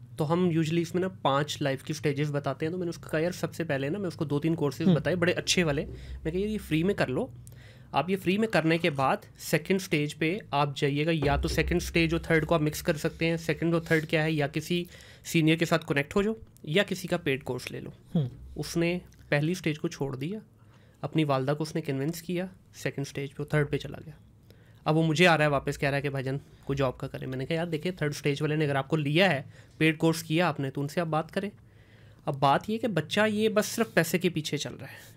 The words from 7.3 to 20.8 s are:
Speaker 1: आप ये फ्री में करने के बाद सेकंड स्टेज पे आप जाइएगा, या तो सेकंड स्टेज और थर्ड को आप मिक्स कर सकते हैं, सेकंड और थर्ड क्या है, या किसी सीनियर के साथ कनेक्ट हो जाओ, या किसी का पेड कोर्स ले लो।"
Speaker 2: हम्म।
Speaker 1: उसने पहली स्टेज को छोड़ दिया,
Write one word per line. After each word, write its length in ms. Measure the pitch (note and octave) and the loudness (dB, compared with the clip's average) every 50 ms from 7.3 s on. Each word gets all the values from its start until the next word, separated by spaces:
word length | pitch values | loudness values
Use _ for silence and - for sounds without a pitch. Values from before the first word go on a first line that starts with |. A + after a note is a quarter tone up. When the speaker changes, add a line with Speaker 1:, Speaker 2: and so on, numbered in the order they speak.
| - - - - - - - - - - - - - | -8 -16 -18 -18 -20 -20 -20 -20 -20 -20 -16 -4 -2
Speaker 1:
आप 160 | C#3 C#3+ F3+ | -2 0 0
ये 60 | G3 | -2
फ्री 220 | F#3+ - E3+ F#3+ G#3 | 0 2 0 2 2
में 120 | A3+ A3 | 2 2
करने 280 | A3 E3 D3+ D#3+ E3 E3+ | 2 2 4 4 2 4
के 120 | E3+ F3 | 2 0
बाद 320 | D3 C3+ C3+ C3 F#3+ G#3 - - - - | 0 2 2 0 0 -2 -4 -14 -18 -14
सेकंड 400 | - - - D#3 D#3+ - F#3+ F#3+ | -4 0 0 0 2 0 0 0
स्टेज 340 | F#3 - F3 D3+ D3 D3 - | 0 0 0 0 0 -2 -2
पे 280 | - E3 D#3+ F3 A3+ - - - | -2 -2 -2 -2 -4 -6 -2 0
आप 220 | C#3+ D3 D3 C3+ - | 0 2 0 0 0
जाइएगा, 340 | D3+ C#3 C#3+ C#3+ D3+ E3+ | 0 0 2 0 2 2
या 260 | E3 D#3+ C#3 C#3+ C#3+ C#3 | 2 2 2 2 2 2
तो 100 | - D#3+ | 0 0
सेकंड 340 | - - D#3 - E3+ F3 | 0 0 0 2 0 0
स्टेज 320 | F3 - - F3 E3 D#3+ E3 | -2 0 2 2 2 4 2
और 100 | E3 - - | 0 2 2
थर्ड 140 | E3 D#3+ D3+ | 2 2 4
को 100 | D#3 E3+ | 4 2
आप 60 | D#3+ | 2
मिक्स 200 | D3+ D3+ D3+ - | 2 0 -2 -2
कर 160 | - - E3 D3 | -2 -2 -2 0
सकते 280 | - D#3+ D#3+ - E3 | -2 -4 -2 0 0
हैं, 120 | E3 E3 E3 | 0 0 0
सेकंड 360 | E3 - D3+ D#3 D#3+ E3+ E3+ | -2 -4 -2 0 0 0 0
और 120 | E3 E3 - | 0 2 2
थर्ड 140 | E3 D#3+ D#3 | 2 2 2
क्या 180 | D#3 - D#3+ D3+ | 2 0 0 2
है, 100 | D#3+ D#3+ | 2 0
या 140 | D3+ C#3+ C#3 | 0 0 0
किसी 400 | - D#3 D3 - F3 F3 F3 - - - - - - - - | -2 -4 -4 -2 -2 -2 -2 -4 -10 -18 -20 -20 -20 -18 -12
सीनियर 320 | - - E3+ D#3 D#3+ E3 E3 | 0 2 4 6 6 6 4
के 80 | E3+ | 4
साथ 140 | D#3 E3+ D#3+ | 2 2 0
कनेक्ट 360 | D#3+ - D3+ C#3+ C#3 - - | 0 0 0 0 0 0 0
हो 80 | G3+ G3 | 0 0
जाओ, 120 | G#3+ A3 A3 - - - - - D3+ | 0 -2 -4 -10 -18 -20 -14 -8 0
या 160 | D3+ G3 G3+ | 0 2 2
किसी 240 | - F#3+ F#3 - E3+ | 2 -2 -6 -4 -4
का 100 | F3 F3 | -4 -2
पेड 260 | E3+ D3+ C3+ C3 - | 0 0 -2 -2 -2
कोर्स 280 | - B2+ B2+ - - | -6 -6 -6 -6 -10
ले 80 | - - | -10 -10
लो।" 140 | - - - - - - - | -12 -12 -16 -18 -20 -2 0
Speaker 2:
हम्म। 160 | E3+ C#3 B2 - - - - - - | 0 0 0 -4 -10 -16 -14 -10 -8
Speaker 1:
उसने 440 | D3 - - E3+ E3+ E3+ F3 F3+ F3+ - - - - - | -8 -4 0 0 0 0 0 -2 -6 -10 -20 -20 -2 0
पहली 240 | D3 D3 D3+ D#3 F#3 | 2 2 2 2 -2
स्टेज 220 | F#3 - E3 D3+ D3+ | 0 -2 -4 -2 -2
को 100 | - E3 | -4 -6
छोड़ 280 | - - C#3 C3+ C3 | -4 -4 -6 -6 -4
दिया, 260 | B2+ C#3 E3 G#3 A3 - - - - - - - - | -6 -6 -6 -6 -8 -12 -16 -20 -20 -20 -20 -20 -20